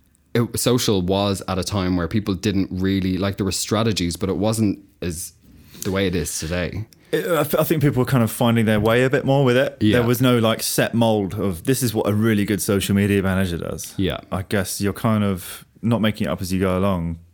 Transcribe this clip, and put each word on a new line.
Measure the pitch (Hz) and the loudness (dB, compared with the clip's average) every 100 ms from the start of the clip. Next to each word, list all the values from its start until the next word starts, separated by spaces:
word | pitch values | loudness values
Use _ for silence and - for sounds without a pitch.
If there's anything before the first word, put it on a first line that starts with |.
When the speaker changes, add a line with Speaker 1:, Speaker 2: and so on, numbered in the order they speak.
| _ _ _ | _ _ _
Speaker 1:
it, | 120 113 110 | -2 -2 -2
social | 127 123 - 98 | 0 2 2 0
was | 90 95 101 95 - | 0 0 0 -2 -4
at | 92 | -4
a | |
time | 85 104 92 90 | -2 -2 0 0
where | 85 | -2
people | 107 101 | -2 -2
didn't | 92 107 95 92 | -2 -2 -2 -2
really, | 92 95 98 92 90 | -2 0 0 0 -2
like, | 101 98 | -2 -2
there | |
were | 95 | -4
strategies, | - - 107 113 92 87 82 | -4 -2 0 0 0 -4 -4
but | 92 | -4
it | 85 | -2
wasn't | 107 110 104 - - _ | 0 0 0 -2 -10 _
as | 87 80 - - - - - - | -8 -8 -12 -16 -20 -20 -20 -10
the | 101 | -4
way | 95 95 | -2 0
it | |
is | 90 73 - | -2 -4 -6
today. | 80 90 85 101 107 - _ | -6 -4 -4 -6 -12 -16 _
Speaker 2:
It, | 160 180 | -4 0
I, | 160 | -2
th-, | 151 156 | 0 0
I | |
think | 151 160 | 0 2
people | 143 120 | 2 2
were | 123 | 2
kind | 131 | 2
of | 110 | 2
finding | - 120 117 | 2 2 4
their | 110 107 | 4 4
way | 110 120 | 4 4
a | 127 | 4
bit | 139 135 | 2 2
more | 139 | 4
with | 131 123 | 4 4
it. | 139 - | 2 2
Speaker 1:
Yeah. | 107 123 | 4 4
Speaker 2:
There | 117 | 4
was | 117 | 4
no, | 131 120 | 4 4
like, | 110 110 | 2 0
set | - - 117 | -2 0 0
mold | 113 113 107 95 | 2 2 2 0
of, | 101 98 82 | -2 -4 -2
"This | 131 131 | -2 0
is | 123 | 0
what | 107 - | 0 0
a | |
really | 104 113 104 98 | 2 2 2 0
good | 98 | 0
social | - 101 - | 0 0 2
media | 101 101 101 | 2 4 2
manager | 95 95 95 82 | 2 0 0 -4
does." | 82 - - - | -6 -8 -8 -4
Speaker 1:
Yeah. | 90 - - | -4 -4 -6
Speaker 2:
I | 90 95 | -8 -2
guess | 104 95 - | -4 -2 -4
you're | 101 | -4
kind | - 117 110 | -2 0 0
of | 101 90 - - - _ | 0 -2 -8 -16 -20 _
not | 110 113 | -2 0
making | 107 - 82 | 0 -2 -4
it | |
up | 87 | -4
as | 90 | -4
you | 92 | 0
go | 95 92 | 0 2
along. | 98 92 82 82 - | 0 0 -4 -8 -14